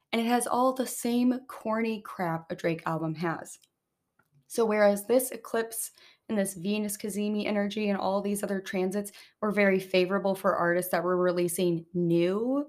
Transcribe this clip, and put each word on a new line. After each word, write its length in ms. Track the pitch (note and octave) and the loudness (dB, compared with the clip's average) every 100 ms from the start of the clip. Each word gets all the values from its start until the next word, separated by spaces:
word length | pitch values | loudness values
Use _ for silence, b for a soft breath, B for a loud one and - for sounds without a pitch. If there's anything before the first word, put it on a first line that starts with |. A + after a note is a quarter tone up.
| _ A#3 | _ -2
and 100 | A3+ | 2
it 40 | |
has 160 | B3 A#3+ | 2 2
all 260 | A#3+ C4 | 2 2
the 140 | C4 A#3+ | 2 -4
same 520 | - A#3+ A#3+ B3 B3+ - | -4 0 2 2 0 -4
corny 540 | - A3+ A3 A3+ A3 | -10 -4 -2 -2 -4
crap 500 | - - F3 E3 - | -8 -6 -4 -4 -6
a 40 | |
Drake 280 | E3+ F3 E3 - | -4 -2 -2 -2
album 280 | D#3+ D#3+ | -4 -4
has. 440 | D3+ E3+ D#3 - - _ _ _ _ _ _ _ _ _ | -2 -4 -4 -8 -18 _ _ _ _ _ _ _ _ _
So 180 | - | 0
whereas 400 | A3+ G#3+ G#3 G3+ | 2 4 4 4
this 260 | - B3 B3+ | 2 2 2
eclipse 600 | - - A#3 A3+ - - b b b - | -4 -4 -4 -4 -6 -10 b b b -6
and 80 | A3 | -2
this 160 | G3 | -2
Venus 420 | F#3+ F3+ G#3 G#3 G3+ | -4 -4 -2 -4 -6
Cazimi 500 | A3 G3 G#3 G#3 G3+ | -6 -4 -2 -2 -2
energy 440 | G#3 G3+ G#3 G#3 | -2 -2 -2 -2
and 80 | G3 | 0
all 240 | F#3+ G3 | 0 0
these 200 | G3+ G3+ | -2 -2
other 160 | G3+ G3 | -2 -4
transits 540 | F#3+ F#3+ F#3 G3+ G3+ B B _ | -4 -2 -2 -2 -6 B B _
were 80 | G#3+ | -2
very 280 | G3 G3+ F#3+ | 2 4 4
favorable 560 | F#3 F#3 F3+ G3 G3 | 2 2 2 2 0
for 220 | F#3+ G3+ - | 0 2 2
artists 340 | E3+ F3 F3+ | 2 2 0
that 140 | G3 | 0
were 140 | F3 F3+ | 2 2
releasing 680 | F3+ F3 F3 E3+ F3+ E3+ E3 | 2 2 0 2 2 0 -2
new 720 | F3 F3 E3+ F3 G3 A#3+ C#4 | 0 2 4 4 2 0 0